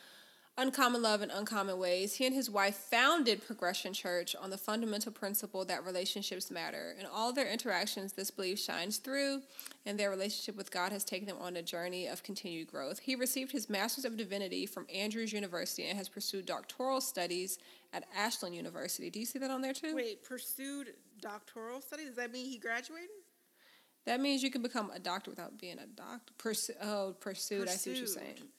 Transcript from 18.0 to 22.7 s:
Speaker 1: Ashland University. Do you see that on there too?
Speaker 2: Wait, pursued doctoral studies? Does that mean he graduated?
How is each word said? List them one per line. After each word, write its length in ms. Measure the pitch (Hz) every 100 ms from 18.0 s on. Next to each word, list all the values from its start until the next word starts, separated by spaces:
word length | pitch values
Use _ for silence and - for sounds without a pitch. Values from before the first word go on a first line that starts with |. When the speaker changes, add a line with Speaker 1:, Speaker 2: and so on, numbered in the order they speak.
| -
Speaker 1:
Ashland 400 | 185 214 226 185
University. 540 | 170 165 170 175 - 175
Do 120 | 208
you 60 | 240
see 120 | 269
that 120 | 262
on 120 | 262
there 100 | 262
too? 200 | 269 320 311
Speaker 2:
Wait, 260 | 233 202
pursued 640 | - 254 - - 269 285 247 - - 214
doctoral 580 | - 208 - 240 226 254
studies? 280 | 262 294 302
Does 80 | 240
that 140 | 240
mean 140 | 247 254
he 120 | 247
graduated? 500 | 233